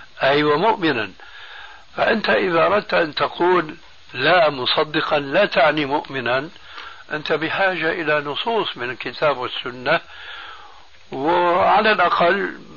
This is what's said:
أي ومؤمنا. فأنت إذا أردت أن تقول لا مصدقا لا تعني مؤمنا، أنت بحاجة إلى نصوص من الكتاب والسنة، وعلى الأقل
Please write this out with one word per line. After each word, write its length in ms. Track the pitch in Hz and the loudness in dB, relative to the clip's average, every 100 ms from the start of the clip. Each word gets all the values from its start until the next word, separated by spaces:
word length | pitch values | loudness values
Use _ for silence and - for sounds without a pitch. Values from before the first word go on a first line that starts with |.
| - - | -18 -2
أي 200 | 135 143 | 2 4
ومؤمنا. 680 | 151 147 214 226 160 123 101 87 - - - - - - - - | 4 4 2 2 0 0 -4 -10 -20 -18 -18 -18 -18 -20 -12 -2
فأنت 340 | - 220 196 | 0 0 2
إذا 360 | 214 196 165 160 | 0 2 2 4
أردت 280 | 208 - | 2 0
أن 220 | 180 165 139 | 0 0 -2
تقول 600 | 139 - 175 180 160 - - - - | -4 0 2 2 0 -8 -18 -20 -14
لا 360 | 123 143 180 156 | -2 2 4 4
مصدقا 680 | 139 123 - 151 151 143 151 | 2 -2 0 0 -2 0 -2
لا 260 | 139 160 202 | 0 2 2
تعني 400 | 202 160 151 139 | 4 2 2 0
مؤمنا، 640 | 147 - 139 120 131 156 - - - - - - | -2 -4 -6 -2 -2 -4 -12 -18 -16 -16 -18 -10
أنت 220 | 156 151 | -8 -2
بحاجة 580 | 160 156 135 190 180 160 | -2 -2 0 0 0 -2
إلى 280 | 165 151 151 | -2 0 0
نصوص 580 | 143 135 233 226 165 - | -2 -6 -2 -2 -2 -6
من 120 | 123 | -8
الكتاب 480 | 127 139 123 156 131 | -8 -8 -2 0 0
والسنة، 640 | 120 - 135 123 127 165 - - - - - - - - - - - | -4 -6 -10 -6 -2 -2 -2 -18 -16 -16 -16 -18 -20 -20 -20 -20 -12
وعلى 800 | 143 147 175 175 180 180 190 220 | -4 0 2 2 2 4 4 4
الأقل 680 | 202 175 - 175 196 180 - - | 4 2 4 4 2 -2 -8 -16